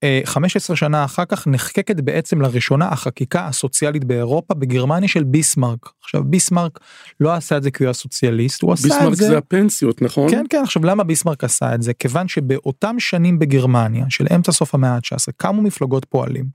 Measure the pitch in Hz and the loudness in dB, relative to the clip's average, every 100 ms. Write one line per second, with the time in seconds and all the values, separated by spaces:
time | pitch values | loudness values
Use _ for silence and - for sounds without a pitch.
0 | 143 131 135 - 175 202 - 165 151 151 | 0 0 0 -2 0 -2 -2 -2 0 0
1 | 143 - 175 196 - 131 - - 196 185 | -2 -2 -4 -2 0 -2 -2 -4 -2 -2
2 | 135 151 160 165 135 120 - 139 175 135 | -2 -2 -2 0 0 0 0 0 0 -2
3 | - - 131 175 180 131 139 - 151 151 | -6 -6 -4 -4 -4 -4 -4 -2 -2 -2
4 | 131 123 120 147 170 165 131 127 127 165 | -2 -2 0 -2 -2 -4 0 0 0 0
5 | 196 180 139 147 156 - 123 117 - _ | 0 0 2 2 2 0 0 -2 -10 _
6 | - 95 135 175 - 175 170 - - - | -6 -4 0 0 2 0 0 -6 -20 -20
7 | - - 147 170 - 147 139 135 131 123 | -12 -2 0 0 -2 -2 -2 0 -2 -2
8 | 135 - 127 113 123 - 175 175 135 285 | -8 -2 0 2 0 0 0 2 2 4
9 | 285 185 214 156 147 180 208 - 127 - | 4 4 2 2 2 2 2 2 0 0
10 | 120 - 143 - 302 311 262 180 160 202 | 0 2 2 2 0 0 0 0 2 2
11 | 180 160 170 151 127 - 127 117 113 120 | 0 0 -2 -2 -2 -2 0 0 -2 -2
12 | 131 139 185 - 131 135 - 135 208 240 | -2 -2 -2 -2 -2 -2 -2 -4 -2 -2
13 | - 180 170 175 151 139 127 120 113 113 | -2 2 4 4 4 4 4 2 2 0
14 | 131 - 139 175 175 - 151 143 131 123 | -2 -2 2 2 2 0 0 2 2 0
15 | 123 123 - - 190 208 208 - 135 135 | -4 -6 -6 -4 -2 0 0 0 -2 -2
16 | 131 135 127 127 131 | -2 -2 -2 -6 -8